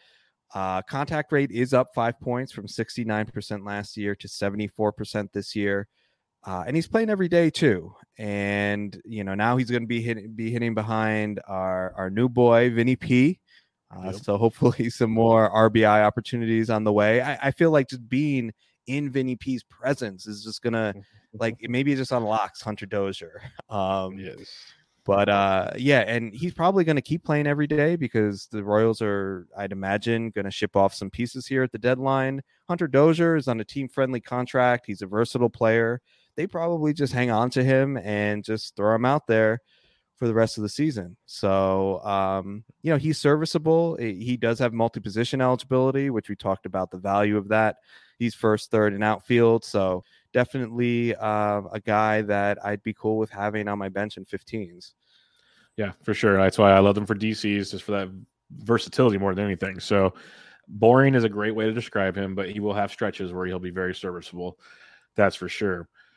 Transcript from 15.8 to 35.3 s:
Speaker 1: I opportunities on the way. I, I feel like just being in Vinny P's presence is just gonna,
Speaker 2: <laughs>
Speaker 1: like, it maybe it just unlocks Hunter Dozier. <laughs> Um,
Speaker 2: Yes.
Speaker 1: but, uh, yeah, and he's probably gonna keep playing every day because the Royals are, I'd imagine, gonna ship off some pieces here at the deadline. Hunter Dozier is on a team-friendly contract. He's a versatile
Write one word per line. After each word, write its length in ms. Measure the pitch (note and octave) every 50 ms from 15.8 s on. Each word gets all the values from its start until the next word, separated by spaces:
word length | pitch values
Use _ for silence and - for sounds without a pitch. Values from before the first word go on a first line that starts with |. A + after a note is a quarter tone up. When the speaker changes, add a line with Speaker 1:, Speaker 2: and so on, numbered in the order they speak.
| A2
Speaker 1:
I 180 | G#2 G#2 G#2+ G#2+
opportunities 680 | G#2 - - G#2+ - - A#2+ A#2 A2+ A2+ A2+ A2+ A2+
on 120 | A2+ G#2+ G#2+
the 80 | G#2+
way. 300 | G#2 G#2 G#2 G#2+ A2+ B2
I, 160 | B2+ C#3+ C#3 - - C#3
I 20 |
feel 180 | C3+ - E3+ E3
like 200 | D#3 D3 C3+ -
just 200 | - B2+ A#2+ A2+
being 420 | C3 C3 D3+ D3+ C#3+ C3 A#2 A2+ A2 _ _ _ _ _ _
in 240 | - C3 C#3+ D3 C#3
Vinny 240 | B2 C#3 C3 B2+ B2+
P's 260 | A2+ - C3+ C3 A#2 -
presence 640 | _ _ _ - C3 C#3+ - B2+ G#2+ F#2+ F#2 F#2
is 180 | G#2+ G#2 G2+ G#2
just 200 | A2 A2 - _
gonna, 320 | A#2+ A#2 A2+ A2 G#2 G2 G2+ F#2+ _ _
Speaker 2:
<laughs> 180 | - _ _ _
Speaker 1:
like, 240 | G#2+ A#2 A#2 A#2 -
it 100 | - A#2
maybe 240 | A#2 B2+ C#3 C#3+ C#3+
it 40 |
just 140 | C3 C3 -
unlocks 480 | C3+ B2 A2+ G#2 A2 A2 G2+ F#2 _ -
Hunter 260 | - A2 G#2+ - G#2
Dozier. 520 | F#2+ G#2+ G2+ G2 G2 F#2+ - F2 E2 D#2+ - - B2+ _
<laughs> 140 | - - _
Um, 480 | A2 G2+ F#2+ F#2+ F#2+ G2 F#2+ F#2 F#2+
Speaker 2:
Yes. 340 | G2 F#2+ F2+ - - F2+ - - - - - - _ _ _ _ _ _
Speaker 1:
but, 240 | - G2 G2 G2+ G2
uh, 400 | G2+ G2+ G2 G2 F#2+ F#2+ F#2 - -
yeah, 220 | - B2+ C#3 C#3+ B2+ G#2
and 260 | G2+ A#2 A#2+ A#2 A2+ G2
he's 220 | B2+ E3 F3+ -
probably 280 | - E3 F3+ G3 G3 F3
gonna 200 | D#3+ D#3 D#3 -
keep 200 | - D#3 E3+ _
playing 220 | - D3+ D3 D3
every 220 | D3 D3 D3 D3+
day 280 | D3 D3+ D3+ C#3+ D#3+ F3
because 520 | F3 C#3+ A#2+ - A#2 G#2+ G#2 G2+ F#2+ -
the 160 | _ - G#2+ G2+
Royals 360 | G2+ G#2 G#2+ A2+ A2+ A2+ - A2+
are, 420 | G#2 G2+ G2+ G2 F#2+ G2 F#2 F2 _ _
I'd 160 | F#2+ G2+ G2
imagine, 600 | G2 F#2+ G2 F#2+ G2+ G#2 G#2 A#2 A#2 A2+ A2+ A2+
gonna 180 | - G#2 G2 G2
ship 260 | F#2+ - - G2+ _
off 200 | G2+ G2 G2 -
some 160 | - G#2 F#2+
pieces 340 | - - A#2+ B2 - C3 A#2+
here 160 | - C3+ C3
at 100 | C3 B2
the 60 | -
deadline. 640 | - G#2 B2 C3 B2+ C3 C3+ C3+ C3+ C3 C3+ C3+ C#3 - _ _ _ _
Hunter 200 | - F3 E3+ F3+
Dozier 480 | D3 B2+ C#3 D3 D#3+ D#3+ D#3+ E3+ E3+ E3
is 120 | D#3 C3
on 120 | C3+ A#2+ A2+
a 40 | G#2+
team-friendly 580 | - - C#3 C3+ B2 - - C3+ C3 C3 A#2+
contract. 640 | - - B2 B2 B2 B2 - C3 B2 B2 B2 A#2+ _
He's 160 | - G2+ F2+ G2+
a 40 |
versatile 400 | F#2 G2 G#2+ A#2 -